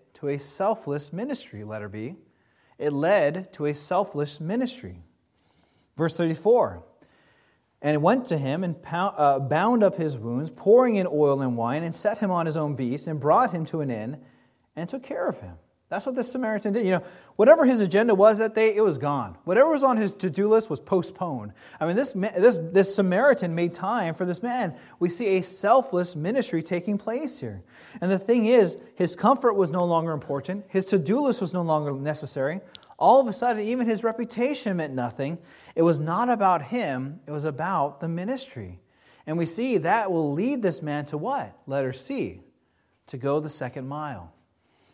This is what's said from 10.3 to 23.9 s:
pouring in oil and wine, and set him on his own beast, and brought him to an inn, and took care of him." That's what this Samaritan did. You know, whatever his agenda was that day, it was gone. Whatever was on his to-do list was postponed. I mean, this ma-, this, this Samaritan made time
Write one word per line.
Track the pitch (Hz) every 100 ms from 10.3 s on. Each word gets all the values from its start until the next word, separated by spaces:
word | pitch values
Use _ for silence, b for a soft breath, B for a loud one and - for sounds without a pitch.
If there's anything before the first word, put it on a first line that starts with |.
| 123 156
pouring | - - 233 254 208
in | 180
oil | 147 147 139
and | 131 120
wine, | 117 143
and | 170
set | 160 214 214
him | 202
on | 180
his | 165 156
own | 151
beast, | 135 127 143 -
and | 156
brought | 139 180 247
him | 170
to | 160 165
an | 139
inn, | 113 110 147 b b b b b -
and | 175
took | 269
care | 254 - 269
of | -
him." | 95 82 _ _ _
That's | 185
what | 233 254
this | 247
Samaritan | 254 240 214 208
did. | 208
You | 196
know, | 185 B B B -
whatever | 220 311
his | 269 247
agenda | 196 185 233
was | 196 208 214
that | 220
day, | 220 220
it | 208
was | 214 139
gone. | 143 143 104 85
Whatever | - 190 302
was | 302
on | 269 233
his | 202
to-do | - 185 151 202
list | 220 220
was | 143
postponed. | - 190 180 - 175 131 107 B B B
I | 156
mean, |
this | 185 277
ma-, | 190 202 180
this, | 220 196
this | 160 185 196
Samaritan | - 190 180 277 254 175
made | 165 170
time | 170 190